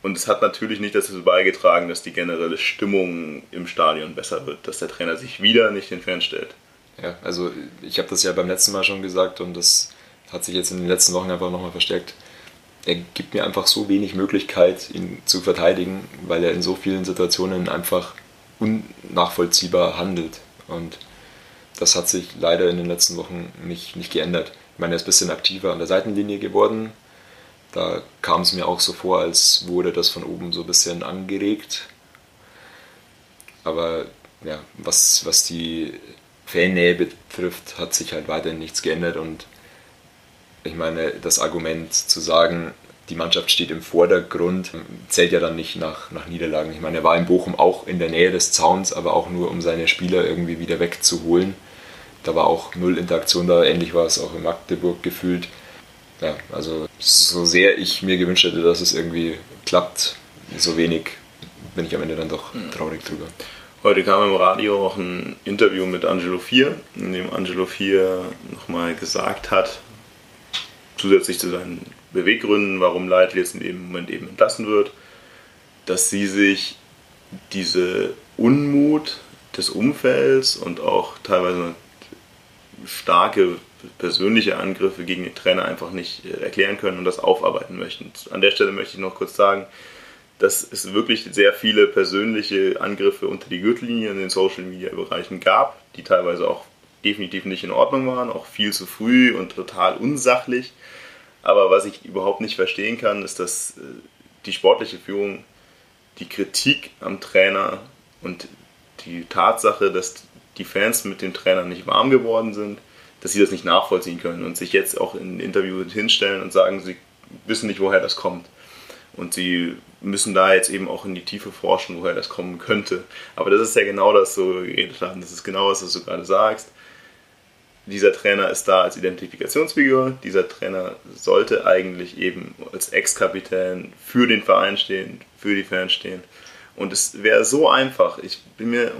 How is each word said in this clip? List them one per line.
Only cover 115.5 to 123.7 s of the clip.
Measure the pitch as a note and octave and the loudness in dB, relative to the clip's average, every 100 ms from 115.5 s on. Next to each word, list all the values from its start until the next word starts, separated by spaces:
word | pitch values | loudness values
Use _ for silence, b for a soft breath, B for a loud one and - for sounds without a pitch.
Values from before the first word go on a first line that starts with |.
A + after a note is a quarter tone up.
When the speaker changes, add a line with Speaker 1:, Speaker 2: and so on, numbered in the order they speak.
| G2 F#2+ F#2 F2+ | -2 0 -4 -6
Speaker 1:
hinstellen | G#2 A2 - G2 F#2+ | -4 0 2 2 0
und | F#2+ | 0
sagen, | F#2+ F#2 F#2+ | 4 4 2
sie | F#2 F2+ _ _ - - - | -8 -14 _ _ -20 -18 -4
wissen | A2 A2 | -2 -2
nicht, | F#2+ | 0
woher | F#2+ F#2+ | 4 4
das | G2 - | 2 -2
kommt. | F#2 F2 - B B B B B B | -4 -6 -14 B B B B B B
Und | - F2 | -12 -8
sie | F#2 F2+ F2 E2+ - - _ | -4 0 0 -2 -6 -18 _
müssen | G2 G2 G#2+ | -6 -2 0
da | F#2+ F#2+ | 4 6
jetzt | F#2+ F#2 | 6 4
eben | G2 F#2+ | -4 -6
auch | F2+ | -8
in | G2 | -8
die | F2+ | -10
Tiefe | - G2+ G2+ | -10 -10 -12
forschen, | - F#2 F#2 - E2+ | -6 0 0 -2 -6
woher | F2 | -4
das | - - | -4 -6
kommen | - F2+ F2 | -10 -10 -10
könnte. | - G#2+ G2+ F2+ - B B | -2 -2 -2 -6 -8 B B
Aber | - G2 | -4 4
das | G2+ | 4
ist | A2+ | 4